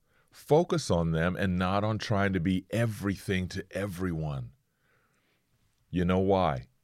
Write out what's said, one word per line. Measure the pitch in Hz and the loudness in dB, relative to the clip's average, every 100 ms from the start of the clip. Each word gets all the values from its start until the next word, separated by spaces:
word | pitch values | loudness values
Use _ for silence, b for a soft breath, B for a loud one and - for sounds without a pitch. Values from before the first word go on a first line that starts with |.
| _ _ _ | _ _ _
focus | - - 147 175 170 - | -12 2 2 4 -2 0
on | 87 82 | 0 2
them | 80 85 90 | 0 0 0
and | 98 90 | -2 0
not | 92 101 | 0 0
on | 107 107 | 0 -2
trying | - 101 101 | 0 0 2
to | 95 | 2
be | 90 92 - | 2 0 0
everything | 113 117 104 98 95 - 92 90 | -2 -2 -2 -4 -4 -2 -2 -2
to | 90 - | -8 -8
everyone. | 90 101 87 92 80 76 69 60 - _ _ _ _ _ _ _ _ _ _ _ _ - | -6 -6 -4 -4 -2 -4 -6 -8 -16 _ _ _ _ _ _ _ _ _ _ _ _ -6
You | 87 87 | -2 2
know | 92 | 2
why? | 95 95 85 67 62 _ | 4 2 2 -2 -8 _